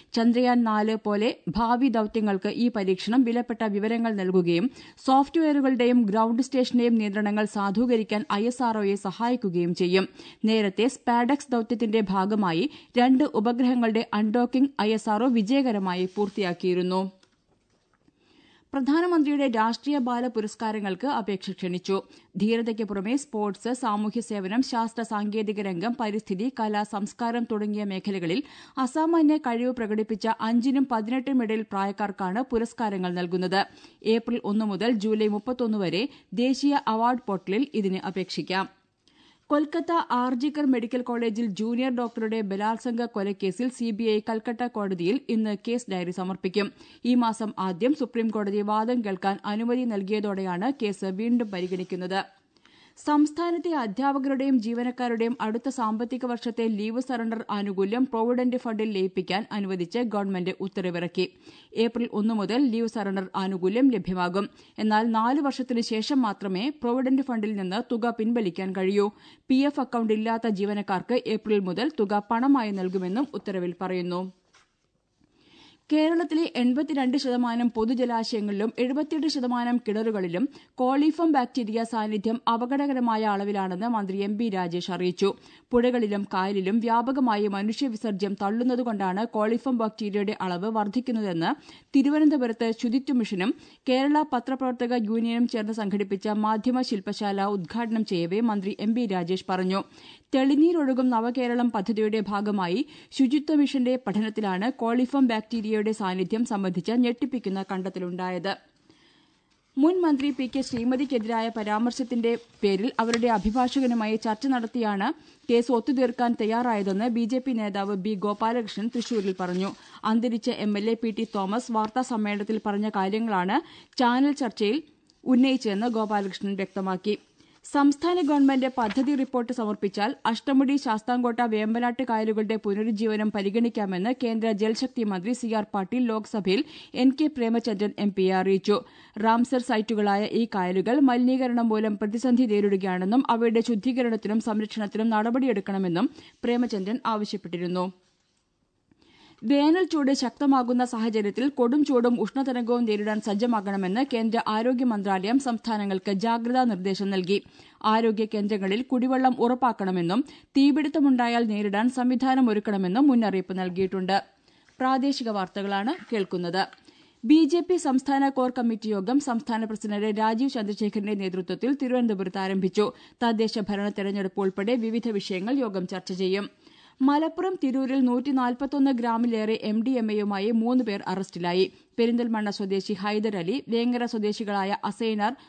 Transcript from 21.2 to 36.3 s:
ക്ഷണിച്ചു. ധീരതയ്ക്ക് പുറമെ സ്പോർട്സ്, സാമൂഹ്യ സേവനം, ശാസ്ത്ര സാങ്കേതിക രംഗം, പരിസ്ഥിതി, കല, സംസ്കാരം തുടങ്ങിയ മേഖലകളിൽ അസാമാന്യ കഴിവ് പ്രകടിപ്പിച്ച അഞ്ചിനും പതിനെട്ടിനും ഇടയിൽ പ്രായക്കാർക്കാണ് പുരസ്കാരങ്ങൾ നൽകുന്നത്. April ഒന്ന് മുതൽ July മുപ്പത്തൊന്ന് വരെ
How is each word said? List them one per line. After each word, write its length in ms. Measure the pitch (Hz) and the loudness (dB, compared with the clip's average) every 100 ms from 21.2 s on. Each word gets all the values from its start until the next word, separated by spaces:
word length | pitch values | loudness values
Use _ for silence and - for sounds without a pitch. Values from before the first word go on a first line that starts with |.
| 190 190 - | -2 -4 -6
ക്ഷണിച്ചു. 500 | 185 185 180 - 196 - - _ - | -6 -4 -4 -2 -2 -4 -20 _ -2
ധീരതയ്ക്ക് 460 | 214 226 233 220 | 2 2 0 -4
പുറമെ 320 | 208 202 196 269 | -4 -4 -2 -2
സ്പോർട്സ്, 580 | - 214 208 185 226 | -2 -4 -4 -4 -4
സാമൂഹ്യ 480 | 254 233 208 214 233 | -2 -2 0 -2 -4
സേവനം, 400 | - 208 185 226 | -4 -4 -2 0
ശാസ്ത്ര 400 | 254 240 226 - | 0 0 -2 -4
സാങ്കേതിക 600 | 226 208 208 214 208 208 | -6 -4 -2 -2 -4 -4
രംഗം, 340 | 202 175 214 240 | -4 -4 -4 -2
പരിസ്ഥിതി, 520 | 220 208 - 185 247 - | -2 -4 -4 -4 -4 -2
കല, 240 | 214 208 | -4 -2
സംസ്കാരം 640 | 208 208 202 - 233 240 233 | -4 -6 -8 -6 -4 -2 -2
തുടങ്ങിയ 320 | 214 214 208 | -4 -2 -4
മേഖലകളിൽ 600 | 208 190 202 190 170 208 - - - - | -4 -4 -4 -4 -2 -2 -4 -14 -12 -4
അസാമാന്യ 600 | 254 311 320 339 294 302 | -2 0 2 4 4 2
കഴിവ് 340 | 262 233 247 | 0 -2 -2
പ്രകടിപ്പിച്ച 560 | 240 214 214 214 220 226 - | -2 -2 -2 -2 -2 -2 -2
അഞ്ചിനും 460 | 220 240 254 269 262 | 0 2 2 2 2
പതിനെട്ടിനും 520 | 226 214 254 247 262 | 0 0 -2 0 0
ഇടയിൽ 180 | 220 220 | 2 -2
പ്രായക്കാർക്കാണ് 800 | 214 196 196 196 208 190 185 208 | -2 -2 -2 -2 -4 -4 -4 -2
പുരസ്കാരങ്ങൾ 720 | 262 226 233 - 220 196 180 | 0 -2 -2 -4 -4 -2 -2
നൽകുന്നത്. 520 | 180 175 180 180 190 196 - - _ 208 | -2 -2 -2 0 0 -2 -8 -20 _ 0
April 360 | 226 233 240 | 0 0 -4
ഒന്ന് 220 | - 214 214 | -2 -2 -2
മുതൽ 260 | 185 226 | -2 0
July 360 | 226 214 214 214 | 0 0 2 2
മുപ്പത്തൊന്ന് 500 | 208 - 254 233 214 | 0 -4 -2 -2 0
വരെ 320 | 175 170 277 - - | 0 -2 -4 -8 -10